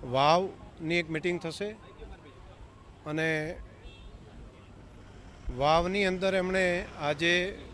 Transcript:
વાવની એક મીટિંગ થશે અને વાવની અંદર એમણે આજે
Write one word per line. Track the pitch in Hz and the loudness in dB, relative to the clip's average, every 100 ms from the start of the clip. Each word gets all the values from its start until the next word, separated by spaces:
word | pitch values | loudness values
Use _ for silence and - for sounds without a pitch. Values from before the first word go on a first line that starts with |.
| 135 | 0
વાવની | 127 143 170 190 - - - 160 | 4 6 6 4 -6 -18 -10 -2
એક | 170 160 | -2 0
મીટિંગ | 160 175 175 | -2 -2 -2
થશે | 165 151 208 214 - - - - - - - - - - - - 151 | -4 -6 -8 -8 -18 -18 -16 -16 -20 -20 -20 -20 -20 -20 -20 -16 -6
અને | 151 160 156 156 180 - - - - - - - - - - - - - - - - - - - 127 | -2 0 0 -2 -8 -14 -18 -20 -18 -18 -18 -20 -18 -18 -20 -20 -20 -20 -20 -20 -18 -18 -14 -8 0
વાવની | 139 160 175 196 | 4 6 4 2
અંદર | 196 185 190 | 2 2 2
એમણે | 190 185 190 180 175 208 - | 2 2 2 2 0 -4 -4
આજે | 147 147 170 175 180 208 - | -2 2 2 2 0 -6 -16